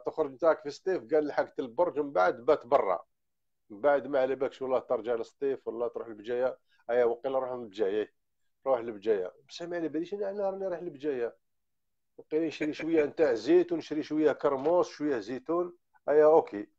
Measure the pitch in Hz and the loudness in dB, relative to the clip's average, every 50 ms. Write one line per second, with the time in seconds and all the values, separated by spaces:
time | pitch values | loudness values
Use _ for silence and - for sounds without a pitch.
0 | - 160 - 160 156 135 135 123 170 160 151 151 - 147 131 - - 190 185 147 | -2 -4 -4 -2 -4 -4 -2 0 2 2 2 2 0 -10 -12 -6 -4 -2 -2 -2
1 | 113 113 156 156 151 143 135 151 139 - - - 139 120 113 147 175 170 127 143 | -2 0 0 2 2 0 0 -2 -2 -2 -4 -8 -8 -4 -2 -2 0 0 0 -4
2 | 147 139 147 180 185 175 - - 120 151 147 - - 120 143 - - 98 87 - | -4 -2 0 2 2 2 0 0 2 2 2 2 2 2 2 4 4 2 0 -2
3 | - _ _ _ _ _ _ _ _ _ _ _ _ - 107 101 120 143 143 139 | -4 _ _ _ _ _ _ _ _ _ _ _ _ -20 -6 0 2 2 2 2
4 | 120 135 143 131 131 131 135 131 139 117 - - 131 127 127 117 - - 131 113 | 0 0 0 0 2 0 0 -2 -2 -4 -4 -6 -4 -2 -2 0 0 -2 -4 -2
5 | 104 117 120 117 110 - _ - 139 135 131 - - 117 110 117 120 113 - 113 | -2 -2 -4 -4 -4 -8 _ -4 -4 -4 -4 -4 -6 -8 -6 -4 -6 -6 -6 -8
6 | 113 117 107 104 101 117 120 123 127 123 127 - _ _ _ _ _ - 120 123 | -10 -12 -14 -12 -8 -6 -2 -2 -2 -2 -4 -6 _ _ _ _ _ 0 2 4
7 | 120 117 117 - - 135 135 131 131 123 127 123 120 104 92 107 104 95 104 107 | 4 2 2 -2 -4 -2 -2 -2 -2 -4 -6 -8 -10 -8 -4 -2 0 0 0 0
8 | 101 - _ _ _ _ _ _ _ _ _ _ - 135 131 117 117 120 110 101 | -2 -4 _ _ _ _ _ _ _ _ _ _ -2 0 0 0 0 -4 -8 -4
9 | 95 113 107 95 90 90 - _ _ - - - 170 170 175 170 165 147 139 160 | 0 0 0 0 0 -4 -8 _ _ -18 -16 -12 -10 -8 -6 -4 -4 -4 -4 -6
10 | 175 170 202 202 208 196 196 208 196 196 190 190 190 190 175 160 175 175 143 131 | -6 -6 -6 -6 -6 -6 -4 -4 -4 -4 -4 -4 -6 -6 -6 -6 -8 -10 -10 -6
11 | 143 151 139 123 117 113 - _ _ _ _ _ _ _ _ _ _ _ _ _ | -6 -4 -2 -2 -4 -4 -6 _ _ _ _ _ _ _ _ _ _ _ _ _
12 | _ _ _ - - - 156 156 165 151 - - 151 151 139 - 156 160 165 156 | _ _ _ -20 -8 -4 -2 -2 -2 -2 -4 -4 -4 -4 -4 -4 -2 0 2 2
13 | 147 135 - - 160 139 117 107 107 139 170 180 170 175 175 156 - - 151 156 | 2 2 2 2 2 2 2 0 2 4 4 4 4 2 -2 -6 -4 -4 -6 -6
14 | 131 - 151 156 151 143 - - - 143 139 131 139 160 175 180 151 - - - | -4 -2 0 2 2 2 2 2 0 0 0 0 0 2 4 2 2 0 -2 -4
15 | 147 151 135 113 95 110 131 131 - - 165 175 180 180 - _ _ _ _ _ | -2 -2 -2 -2 -4 -6 -8 -8 -4 -2 -2 -2 -2 -4 -8 _ _ _ _ _
16 | - - 147 151 151 151 160 156 - - 101 101 104 - _ | -2 2 6 8 8 8 8 6 6 4 -2 -8 -8 -10 _